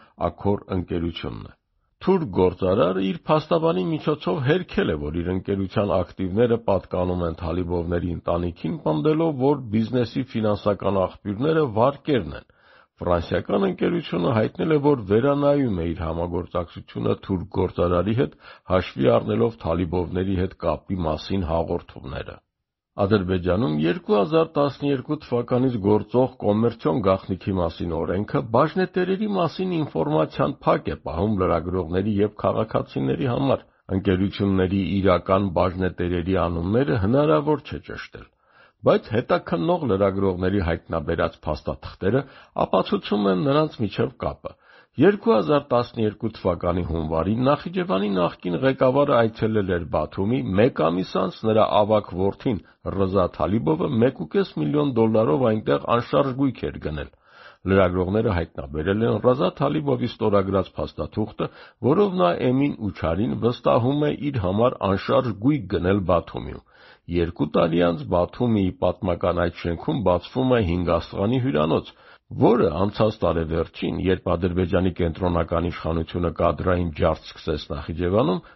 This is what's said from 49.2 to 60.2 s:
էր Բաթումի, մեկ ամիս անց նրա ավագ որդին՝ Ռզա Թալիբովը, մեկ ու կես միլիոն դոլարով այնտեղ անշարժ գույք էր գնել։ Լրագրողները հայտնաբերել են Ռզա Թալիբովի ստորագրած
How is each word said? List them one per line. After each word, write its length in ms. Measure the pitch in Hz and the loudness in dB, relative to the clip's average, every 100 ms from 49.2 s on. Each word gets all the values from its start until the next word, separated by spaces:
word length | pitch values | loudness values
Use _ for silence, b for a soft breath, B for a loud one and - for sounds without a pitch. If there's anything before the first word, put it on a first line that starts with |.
| 113 - 110 107 95 | 2 0 0 0 0
էր 140 | 87 82 | -2 -2
Բաթումի, 520 | 82 78 - 98 131 120 | -4 -4 -2 -2 0 0
մեկ 320 | 95 123 - | 2 2 4
ամիս 300 | 160 175 180 | 0 0 -2
անց 220 | 185 185 - | -2 -4 -2
նրա 240 | 110 107 98 | 2 4 4
ավագ 380 | 101 104 107 - 85 | 4 4 2 0 -2
որդին՝ 400 | 98 - 139 98 b b 87 | -2 0 -2 -2 b b -8
Ռզա 400 | 90 95 95 87 | -2 0 2 0
Թալիբովը, 600 | - 80 110 147 160 160 | 0 0 0 0 0 0
մեկ 260 | 120 127 - | 2 2 0
ու 100 | 156 | -4
կես 220 | 202 190 | -2 -2
միլիոն 360 | - 151 143 147 | -4 -2 0 0
դոլարով 500 | 113 113 110 117 151 120 | 2 4 4 2 2 2
այնտեղ 400 | 110 117 143 - | 0 0 -2 2
անշարժ 440 | 117 117 147 139 | 0 2 0 0
գույք 280 | 127 139 113 | 0 -2 -2
էր 160 | 76 73 | -6 -6
գնել։ 300 | 78 73 69 _ B B B B | -8 -6 -10 _ B B B B
Լրագրողները 720 | 92 98 92 90 90 104 113 | 2 4 4 2 0 2 2
հայտնաբերել 720 | 87 82 - 69 76 82 104 117 | 0 -2 -8 -8 -4 0 0 0
են 140 | 110 | 2
Ռզա 280 | 120 127 180 | 2 2 0
Թալիբովի 560 | - 143 156 139 123 120 | -2 -2 -2 -2 -2 -2
ստորագրած 640 | - | -2